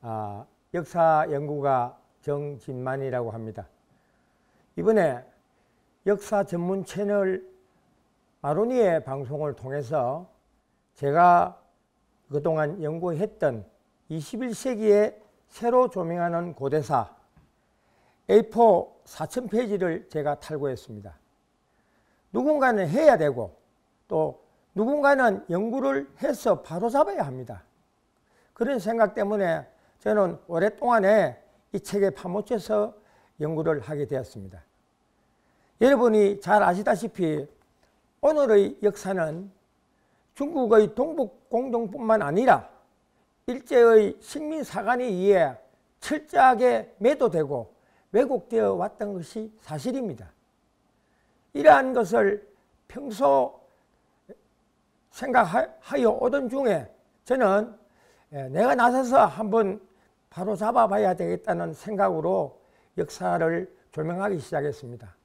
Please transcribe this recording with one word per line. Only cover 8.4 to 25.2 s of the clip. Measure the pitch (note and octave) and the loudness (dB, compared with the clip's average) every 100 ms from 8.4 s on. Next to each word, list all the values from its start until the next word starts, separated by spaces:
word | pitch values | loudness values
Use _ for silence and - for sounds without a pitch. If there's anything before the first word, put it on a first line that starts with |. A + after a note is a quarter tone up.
마로니에 | C#3 D3+ A3+ B3+ G#3 E3 | -4 -2 0 2 2 2
방송을 | C#3 C3+ B2+ C#3+ D3+ | -2 -10 -8 -6 -6
통해서 | C3 B2+ C#3+ B2+ D3+ B2 D3 F3+ _ _ _ _ _ _ | -8 -8 -8 -4 -2 -2 -4 -10 _ _ _ _ _ _
제가 | _ C#3+ D3 F3 F3 F3 - _ _ _ _ _ _ _ | _ -2 4 6 6 2 -4 _ _ _ _ _ _ _
그동안 | C#3+ D#3+ D#3 D3+ G3 | -4 -2 -2 -2 -4
연구했던 | D#3 E3 F3+ D#3 G#3 G#3+ D#3 A#2 G2 _ _ _ _ | -8 -6 -6 -6 -8 -2 -4 -4 -12 _ _ _ _
이십일 | D#3+ D3 A3 B3+ | -10 -10 -8 -8
세기에 | A3 C4 A#3 G#3+ G#3 G#3+ - _ _ _ | -6 -6 -2 2 4 2 -2 _ _ _
새로 | - A#3 B3 B3+ | -8 0 2 2
조명하는 | - E3+ E3+ F3 E3+ F3 | -2 -6 -4 -4 -4 -6
고대사 | - C3+ D3 C#3+ C#3 G#2 - _ _ _ _ _ _ _ _ _ _ _ | -6 -4 -2 0 -2 -2 -10 _ _ _ _ _ _ _ _ _ _ _
에이포 | G3 A3+ G#3+ A#3 F3+ - _ | 4 4 2 4 4 0 _
사천 | _ - D#3 - B3 | _ -12 -8 -8 -4
페이지를 | G#3+ B3 G3+ F3+ D#3+ - | -4 -2 -2 -4 -6 -8
제가 | D#3 C#3+ D3 | -6 -6 -6
탈고했습니다. | - D#3 C#3 B2+ - G#2+ G2 D#2+ _ _ _ _ _ _ _ _ _ _ _ | -8 -8 -6 -8 -12 -18 -18 -20 _ _ _ _ _ _ _ _ _ _ _
누군가는 | G#3+ C4 D4+ C4 A3 F3 | -4 0 2 2 2 0
해야 | G3 D#4 A#3 | 4 6 6
되고 | D3+ B2 G#2 - _ _ _ _ _ | 2 -2 -8 -12 _ _ _ _ _
또 | E3 D#3 - _ _ _ | -4 -2 -6 _ _ _
누군가는 | - A3+ D4 C#4 C#4 | -4 -2 2 4 4